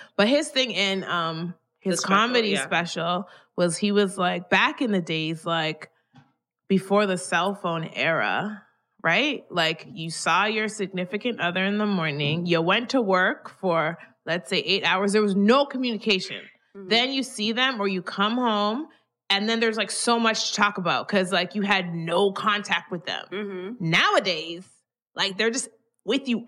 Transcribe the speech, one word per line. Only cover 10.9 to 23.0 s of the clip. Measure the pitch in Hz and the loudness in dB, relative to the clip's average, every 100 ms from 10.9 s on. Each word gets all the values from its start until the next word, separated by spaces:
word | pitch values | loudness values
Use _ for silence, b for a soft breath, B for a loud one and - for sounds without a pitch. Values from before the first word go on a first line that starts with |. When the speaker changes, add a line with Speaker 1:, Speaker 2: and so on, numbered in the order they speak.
| 180 180 208 247 226 | -4 -4 -4 -4 -4
Speaker 1:
other | 170 180 | -2 0
in | 196 208 | 0 0
the | 208 | 0
morning, | 190 160 143 143 160 175 | 0 0 0 0 0 2
you | 165 | 2
went | 165 208 233 | 4 2 2
to | 269 | 0
work | 202 185 190 302 - - | 2 4 2 0 -8 -6
for, | 190 165 156 170 B B | 0 0 0 -4 B B
let's | - 175 - | -4 -4 -2
say, | 180 | -2
eight | - 190 | 2 0
hours, | 160 185 202 | 2 2 2
there | 208 | 4
was | 208 196 | 4 4
no | 202 262 285 | 6 6 4
communication. | 262 254 214 220 190 - 104 - _ _ | 0 -2 -2 0 0 -2 -10 -14 _ _
Speaker 2:
Mm-hmm. | 202 190 | -12 0
Speaker 1:
Then | 220 262 | 0 2
you | 269 | -2
see | 254 - 214 | -6 -4 -2
them | 226 262 240 | 0 0 0
or | 202 | -2
you | 185 | -2
come | 175 - 208 240 | -4 -2 0 2
home, | 240 208 208 233 320 b b _ - | 0 2 0 -2 -6 b b _ -2
and | 196 214 | 0 0
then | 226 | 0
there's, | 226 220 | 0 0
like, | 202 | -4
so | - - 233 | -2 0 2
much | 226 220 - | 2 0 -2
to | - | 0
talk | 208 202 | 0 0
about | 175 131 - | 0 0 0
'cause, | 202 185 | 0 2
like, | 185 180 | 0 -2
you | 208 | -2
had | 202 196 180 | 0 0 -2
no | 170 165 170 202 | -6 -2 2 2
contact | 196 214 208 202 170 - | 2 0 0 0 -4 -4
with | 175 | -10